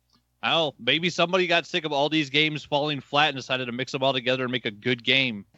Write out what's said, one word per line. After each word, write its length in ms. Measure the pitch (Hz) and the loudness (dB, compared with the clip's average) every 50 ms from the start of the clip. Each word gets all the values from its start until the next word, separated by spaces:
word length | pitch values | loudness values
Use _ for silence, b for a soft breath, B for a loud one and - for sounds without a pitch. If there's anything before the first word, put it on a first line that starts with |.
| _ _ _ _ _ _ _ _ - | _ _ _ _ _ _ _ _ -2
I 80 | 117 | 0
don't 260 | 143 165 160 143 - - | 0 2 0 0 -4 -4
know, 60 | 117 | 0
maybe 240 | 120 143 160 170 175 | 0 2 2 2 0
somebody 360 | - - 170 175 185 190 180 | 0 0 0 2 2 2 2
got 180 | 165 170 170 151 | 2 2 2 0
sick 200 | - - 175 151 | 0 -4 -4 -4
of 80 | 156 147 | -2 0
all 160 | 139 143 151 | 0 0 2
these 200 | 156 160 151 139 | 2 0 0 2
games 360 | 131 147 156 156 151 147 - | 2 2 2 2 0 -4 -4
falling 360 | - 147 143 143 151 147 135 | -2 -2 0 0 0 -2 -4
flat 280 | - - - 143 151 151 | -6 -2 2 2 4 2
and 80 | 139 | 2
decided 300 | 135 120 - 131 127 127 | -2 -6 -4 -4 -4 -2
to 60 | 120 117 | -4 -4
mix 200 | 123 131 - - | -6 -6 -4 -2
them 100 | 135 131 | 0 0
all 100 | 135 131 | 0 0
together 300 | 131 120 123 131 131 131 | 0 0 0 0 0 0
and 80 | 120 127 | -2 -4
make 120 | 127 - | -4 -4
a 40 | 123 104 | -6 -8
good 320 | 104 104 123 127 117 110 | -4 -2 -2 -2 0 0
game. 400 | 127 131 135 135 123 110 101 95 _ _ | 2 2 2 2 0 -2 -6 -10 _ _